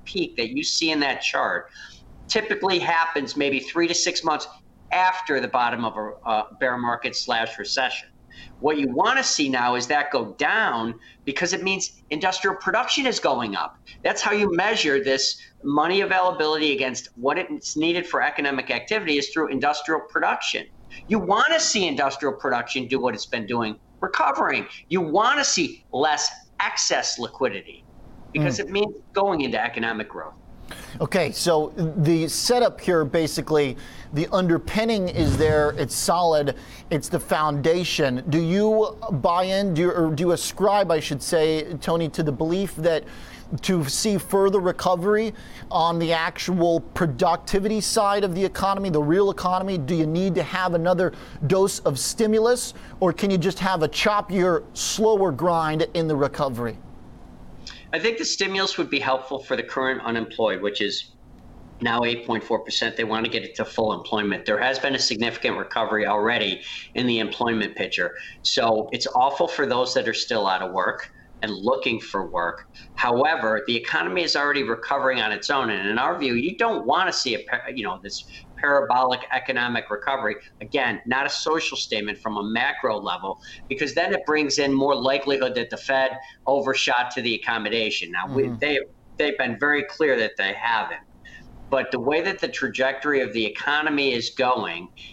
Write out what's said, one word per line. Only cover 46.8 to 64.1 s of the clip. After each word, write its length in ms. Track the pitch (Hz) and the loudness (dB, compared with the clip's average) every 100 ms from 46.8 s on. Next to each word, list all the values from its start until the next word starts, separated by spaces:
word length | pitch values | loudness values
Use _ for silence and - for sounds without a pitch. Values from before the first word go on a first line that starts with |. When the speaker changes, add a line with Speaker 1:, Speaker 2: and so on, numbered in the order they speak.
| - | 0
Speaker 2:
productivity 880 | - 170 123 175 175 - 196 208 214 | 0 0 2 2 2 0 0 2 0
side 420 | - 226 202 202 | 0 2 2 2
of 120 | 196 170 | 2 2
the 100 | 190 | 0
economy, 460 | - 196 196 196 | 2 0 2 2
the 100 | 151 | 2
real 300 | 147 180 196 | 4 4 4
economy, 440 | 190 180 185 190 185 | 2 0 0 0 -2
do 200 | 135 165 | 0 2
you 100 | 156 | 2
need 300 | 165 190 180 | 2 2 2
to 80 | |
have 320 | 147 185 185 170 | 0 0 2 2
another 380 | 170 175 175 - - - 139 | 4 4 2 -2 -12 -4 2
dose 320 | 190 190 - | 4 4 2
of 180 | 170 131 | -2 0
stimulus, 800 | - - 220 220 226 247 - - - - | -2 0 4 4 4 2 -2 -10 -16 0
or 120 | 180 | 0
can 200 | 165 202 | 2 2
you 80 | 190 | 2
just 180 | 180 185 | 2 0
have 240 | 190 185 | 0 2
a 80 | 156 | 0
choppier, 760 | - 214 208 202 185 180 160 - - | 2 2 2 2 2 4 2 -2 -6
slower 560 | - - 220 208 190 | -4 2 4 6 4
grind 560 | 127 175 165 156 156 165 175 | 2 2 2 2 0 0 0
in 120 | 160 | 0
the 80 | 143 | 2
recovery? 640 | 139 139 139 127 117 104 - - - - - - - - - - - | 0 0 -2 -2 -4 -6 -14 -18 -18 -18 -18 -18 -18 -16 -16 -18 -6
Speaker 1:
I 60 | 160 | -2
think 220 | 220 226 | 0 -2
the 60 | - | -2
stimulus 520 | - 190 190 190 - | -2 -2 0 -2 -2
would 140 | 151 | -2
be 80 | 139 | -2
helpful 400 | 135 135 - 135 | 0 -2 -2 -8
for 160 | - 127 | -4 -4
the 80 | |
current 360 | 117 131 131 131 | -2 -2 -2 -2
unemployed, 580 | 117 117 104 - 110 92 | -2 -4 -4 0 0 0
which 180 | 101 - | -2 -2
is 340 | 101 - - - - - - - - - | -2 -4 -10 -16 -20 -20 -20 -20 -20 -4
now 220 | 117 117 | 0 2
eight 200 | 120 117 - | 0 -2 -2
point 160 | 113 | -4
four 160 | - 110 | -2 -4
percent. 360 | - - 117 - | -2 -2 -2 -2
They 80 | |
want 220 | 110 110 113 | -2 -2 -2
to 60 | |
get 100 | 113 | -4
it 140 | 104 - | -6 -6
to 100 | 110 | -4
full 280 | - 110 | 0 0
employment. 520 | 90 - | -2 -2